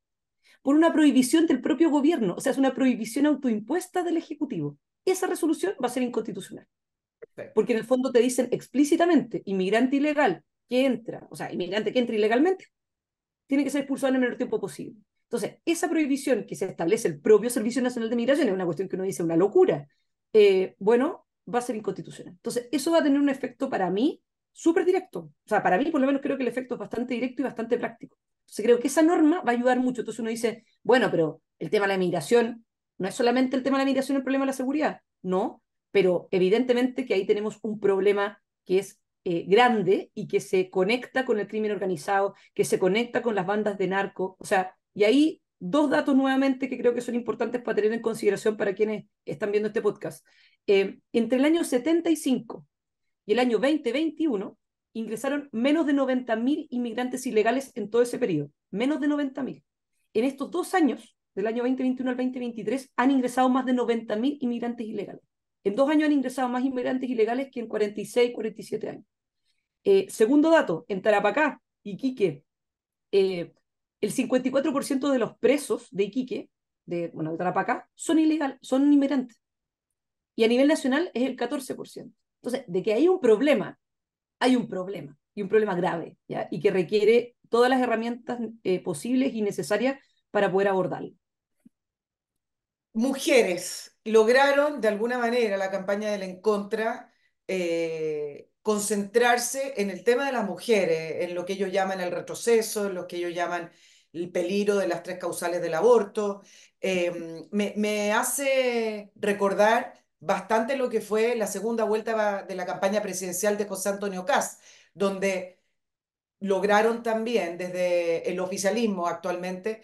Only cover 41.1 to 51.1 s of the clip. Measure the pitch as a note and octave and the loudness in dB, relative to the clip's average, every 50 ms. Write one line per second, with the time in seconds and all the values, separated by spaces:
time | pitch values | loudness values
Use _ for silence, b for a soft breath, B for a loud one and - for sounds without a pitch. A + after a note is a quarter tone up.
41.1 | - C4 B3+ B3 A#3 G#3 F#3+ - - G#3+ G#3+ G#3 G#3 F#3 G3+ F#3 F3+ D3+ - - | -4 -4 -2 0 0 -2 -2 -4 -4 -4 -2 -2 -2 -2 -2 -4 -4 -4 -2 -2
42.1 | G3+ G3 G3 G3 F#3+ b b b b - G3 - A#3 G#3 G3 F3+ F#3+ A3+ A#3+ A#3 | 0 0 0 0 -4 b b b b -2 0 0 2 2 2 2 2 2 0 -2
43.1 | - B3 A3+ A#3 G#3+ G3 E3+ F#3 G#3 G#3+ G#3 G#3+ G3 G3 F#3+ F3+ F#3+ G3 G3 F#3+ | -4 -2 -2 0 -2 0 0 0 -2 0 0 -2 -2 -2 -2 0 0 -2 -2 -4
44.1 | - - F#3 F#3+ - _ - - G#3 F#3+ F#3 - - _ _ _ _ F#3+ G#3 G#3+ | -4 -6 -6 -6 -6 _ -4 0 0 0 0 -2 -8 _ _ _ _ 2 4 6
45.1 | B3 C#4+ D4+ D#4+ - - _ _ _ _ F3+ F3+ F3 D4 D4+ C4+ C#4+ D4+ D4 D4 | 6 6 4 4 0 -4 _ _ _ _ -6 0 2 2 4 4 2 2 2 4
46.1 | C4+ C4 C4+ C4+ C4 C4 C#4 C4+ C4 - C#4 B3+ B3 A#3+ A#3 A#3+ A#3 A#3+ A#3 - | 4 4 4 4 2 2 2 2 0 0 -4 -6 -6 0 0 0 0 0 -4 -4
47.1 | A#3 A#3+ - A3 - - A#3+ A3+ A#3+ A#3+ - A3+ G#3 F#3+ G3+ A3 A#3 A3+ - A3+ | -4 -4 -4 -4 -4 -4 -4 -4 -4 -6 -4 -2 -2 0 0 0 0 0 -2 -4
48.1 | G#3+ - - G#3 G3 - - A3 G#3+ G#3 G#3+ G3+ F#3+ - G#3+ G#3+ G#3+ G3 - _ | -4 0 0 0 0 2 -2 -2 -2 0 -2 -4 0 0 -2 -2 -2 -6 -8 _
49.1 | _ _ _ - - - G#3+ G#3 G3+ G#3 G#3 G#3 G#3 A3+ G3+ G#3 G3 - - - | _ _ _ -12 -8 -6 -4 -2 0 0 0 0 -4 -2 -2 -2 -4 -4 -10 -12
50.1 | - - b b b b b b b b _ - G3+ G3 G3 G3+ - - _ _ | -12 -12 b b b b b b b b _ 2 4 4 4 0 -4 -12 _ _